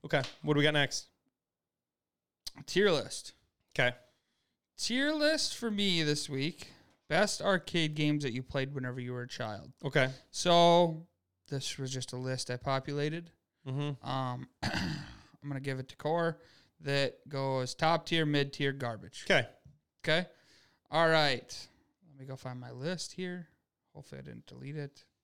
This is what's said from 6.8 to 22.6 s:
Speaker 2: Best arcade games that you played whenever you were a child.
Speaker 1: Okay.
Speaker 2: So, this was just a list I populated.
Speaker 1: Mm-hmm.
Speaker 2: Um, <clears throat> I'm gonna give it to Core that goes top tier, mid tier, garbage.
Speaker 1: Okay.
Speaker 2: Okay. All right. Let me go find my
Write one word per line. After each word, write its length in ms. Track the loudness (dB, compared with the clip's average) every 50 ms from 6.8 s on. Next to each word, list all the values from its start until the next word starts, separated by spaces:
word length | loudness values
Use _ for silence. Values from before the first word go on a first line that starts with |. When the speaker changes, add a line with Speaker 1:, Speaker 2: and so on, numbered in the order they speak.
| _ _ _ _ _ _
Speaker 2:
Best 320 | 2 2 2 2 0 -2
arcade 540 | 2 2 2 2 0 -2 0 0 0 0 0
games 280 | 0 2 2 2 2 0
that 100 | -2 -4
you 100 | -4 -8
played 300 | _ -4 -4 -4 -4 -6
whenever 240 | -6 -6 -6 -6 -6
you 120 | -8 -6 -6
were 80 | -8 -8
a 40 | -10
child. 440 | -8 -8 -6 -6 -6 -10 -12 -16 -20 _ -8
Speaker 1:
Okay. 260 | 0 4 4 4 4 0 -8 -18 _
Speaker 2:
So, 760 | -8 -2 2 6 8 8 10 10 10 8 6 6 2 -4 -10 _ _ _ _ _ _ _ _ -8
this 280 | -6 -6 -6 -6 -6 -6
was 140 | -6 -6
just 220 | -6 -6 -8 -8 -8
a 40 | -6
list 340 | -4 -4 -4 -4 -4 -6
I 60 | -6 -6
populated. 760 | -2 -2 -2 -2 -2 -4 -4 -2 -2 -2 -4 -6 -10 -14 _ _ _ _ _ _ _ -6
Speaker 1:
Mm-hmm. 400 | -4 -2 -2 -4 -4 -6 -6 -4
Speaker 2:
Um, 400 | -4 -2 -2 -4 -4 -6 -10 -14 _
<clears throat> 80 | _ -4
I'm 840 | -2 -2 -2 -2 -2 -4 -6 -10 -14 -18 -20 -20 _ _ _ -10 -8
gonna 120 | -8 -6
give 180 | -4 -6 -6 -6
it 80 | -8 -12
to 60 | -14
Core 440 | _ -2 0 2 2 2 0 -2 -4 -12 -20 -20 -20 _ _ _ _
that 460 | -4 -2 0 2 2 0 -2 -6 _ -8
goes 440 | -6 -4 -2 0 0 -2 -2 -4 -2
top 300 | 0 2 2 2 2 0
tier, 200 | 0 0 2 2
mid 260 | 2 2 2 0 0 -2
tier, 180 | -2 -2 -2 -2
garbage. 520 | -2 -6 -6 -6 -8 -12 -16 -16 -16 0 2
Speaker 1:
Okay. 180 | 2 2 2 0 -8 _ _ -20 -20 _ _ _ _ _ 0
Speaker 2:
Okay. 240 | 2 2 2 2 -2 -10 _ _ _ _ _ _ _ _ _ _ _
All 160 | 2 4 4 6
right. 600 | 6 6 6 4 2 0 -4 -12 -16 -16 -16 -18 _ _ _ _ _ _ _ _
Let 80 | -20 -18
me 60 | -14
go 100 | -14 -14
find 240 | -10 -10 -10 -10
my 120 | -10